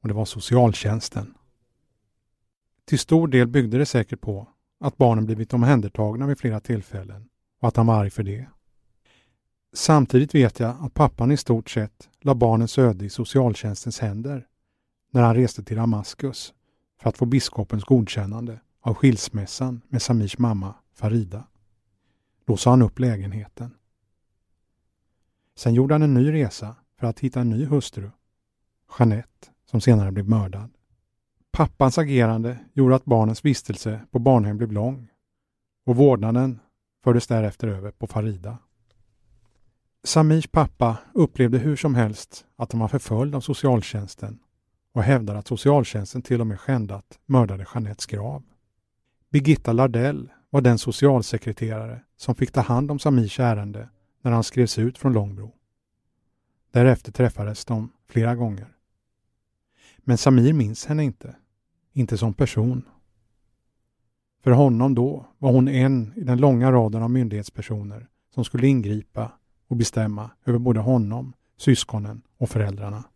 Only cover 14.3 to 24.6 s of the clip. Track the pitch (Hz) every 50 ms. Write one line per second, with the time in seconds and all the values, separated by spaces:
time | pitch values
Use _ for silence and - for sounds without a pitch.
14.3 | 143 127 - _ _ _ _ _ _ _ _ _ _ _ _ _ - 123 120 117
15.3 | 113 123 127 117 - - 98 - 113 113 117 117 110 104 101 - - - 147 135
16.3 | 127 - - - _ _ _ _ _ _ _ _ _ _ - 117 - - 127 117
17.3 | 131 135 - - - - 104 - - 107 101 - 135 123 110 - - 113 98 98
18.3 | 107 113 120 117 110 110 _ _ _ _ _ 120 107 - - 135 117 98 - -
19.3 | - 101 98 - - - 131 127 123 120 _ _ 135 120 - - 120 113 104 95
20.3 | - - 123 117 107 98 95 98 104 _ _ _ _ _ 107 107 113 117 107 90
21.3 | - 107 123 _ _ _ _ _ _ _ _ _ _ _ _ _ _ _ _ _
22.3 | _ _ _ - 110 98 - 123 123 127 120 104 - - 127 123 110 98 95 92
23.3 | 92 110 104 - _ - 117 123 - _ _ _ _ _ _ _ _ _ _ _
24.3 | _ _ _ _ _ _